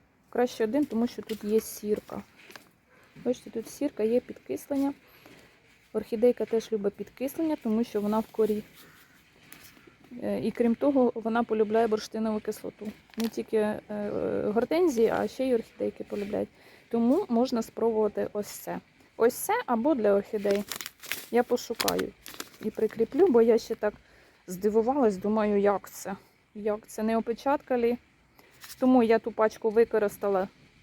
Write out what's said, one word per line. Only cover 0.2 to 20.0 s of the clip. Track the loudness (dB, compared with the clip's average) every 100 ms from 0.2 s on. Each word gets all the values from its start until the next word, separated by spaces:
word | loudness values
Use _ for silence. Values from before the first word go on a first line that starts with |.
| _
краще | -2 -2 0
один, | -2 0 0
тому | 0 -2
що | -4
тут | -10 -8
є | 0 0
сірка. | 0 -8 -4 -4 -4 -12 -14 _ -20 -20 -20 _ _ _ _ -8 -6
Бачите, | -6 -6
тут | -10 -10
сірка, | -6 -6 -2
є | 0 0
підкислення. | -2 -12 -10 -10 -4 -2 -2 -4 _ -20 -20 -20 -20 _ _ _ _
Орхідейка | -8 -6 2 4 4 0
теж | -2 -2
любить | -4 -4
підкислення, | -6 -12 -8 -6 -2 -2 -2
тому | 0 0
що | 0 -2
вона | -2 -2
в | -2
корі. | 0 0 0 -6 -18 -20 -20 -20 _ _ _ -20 -20 -20 -20 -20 _ -20 -10
Е, | -6 -4
і | -4
крім | 0 0 2
того, | 2 4 2 0
вона | -2 -2
полюбляє | 0 0 2 2 2
бурштинову | 0 -4 -4 -4 -4
кислоту. | -6 -10 -10 -12 -14 -14 _ -6
Не | -6
тільки, | -6 -2 0
е, | 0 -4 -8 -8 -6 -4 -2 -2 -2
гортензії, | 0 0 2 2 4 2
а | 2 -2
ще | -2 0
й |
орхідейки | -2 -2 -6 -6 -6
полюбляють. | -10 -8 -6 -4 -6 _ -20 -20 -4
Тому | 0 4 2 2
можна | 2 2 0
спробувати | -4 -2 0 2 0 -2 -4
ось | -6 -8
це. | -10 -10 -12 -12 _ _ 2
Ось | 2
це | 2 -2 -2 0
або | 0 2
для | 2